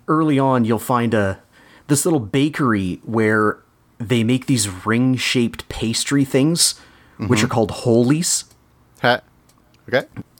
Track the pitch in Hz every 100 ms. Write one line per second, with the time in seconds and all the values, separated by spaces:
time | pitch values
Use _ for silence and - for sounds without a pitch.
0 | - 156 156 135 135 127 113 107 - 120
1 | 117 110 98 95 _ _ - - - 143
2 | 185 156 101 135 147 143 131 104 92 -
3 | - 113 110 110 107 - _ _ _ -
4 | 107 120 113 127 - 127 101 92 107 113
5 | 131 123 - 127 117 - - - 113 113
6 | - 143 135 139 147 170 - - - -
7 | _ - 110 113 - 117 101 - 123 117
8 | 123 156 175 - - _ _ _ _ -
9 | 127 123 - _ _ _ _ _ - 127
10 | - - -